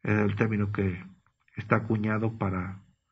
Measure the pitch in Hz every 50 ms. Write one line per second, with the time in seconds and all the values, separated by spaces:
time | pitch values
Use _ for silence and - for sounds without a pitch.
0 | - 113 107 107 107 101 101 104 113 107 110 104 104 101 - - 98 95 90 82
1 | - - - _ _ _ _ _ _ _ _ - - - 117 110 113 110 113 107
2 | 104 107 110 107 113 113 113 110 107 95 95 90 90 92 98 101 - _ _ _
3 | _ _